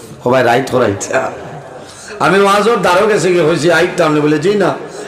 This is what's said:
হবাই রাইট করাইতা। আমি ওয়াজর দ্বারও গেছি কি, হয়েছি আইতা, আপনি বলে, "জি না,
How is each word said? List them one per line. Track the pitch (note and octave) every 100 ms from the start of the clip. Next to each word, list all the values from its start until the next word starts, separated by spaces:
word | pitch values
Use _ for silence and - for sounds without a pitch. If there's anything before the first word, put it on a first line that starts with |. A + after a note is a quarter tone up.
| - -
হবাই | B2 C3
রাইট | A#2 B2 C3
করাইতা। | B2+ A2+ G2+ - A2 G#2 G2 - - - - - - - -
আমি | D3+ G3
ওয়াজর | G3 G3+ G#3 A3
দ্বারও | F3+ F3+ G#3
গেছি | G3 F3+
কি, | F3
হয়েছি | D#3 D#3+ E3+
আইতা, | D#3+ F3 F3 D#3+
আপনি | D3+
বলে, | D3 D3+
"জি | F3 G#3
না, | E3 - - -